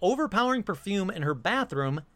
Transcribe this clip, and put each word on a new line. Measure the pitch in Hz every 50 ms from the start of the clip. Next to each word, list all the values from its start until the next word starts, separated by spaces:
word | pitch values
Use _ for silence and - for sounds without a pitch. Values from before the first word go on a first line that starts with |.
overpowering | 180 185 254 262 311 247 185 214 247 254 262 254 208
perfume | - 175 - - 196 202 202 190 185
in | - 170
her | 147 147 147
bathroom, | 131 - 180 233 269 254 - 147 139 139 135 139 160 - _ _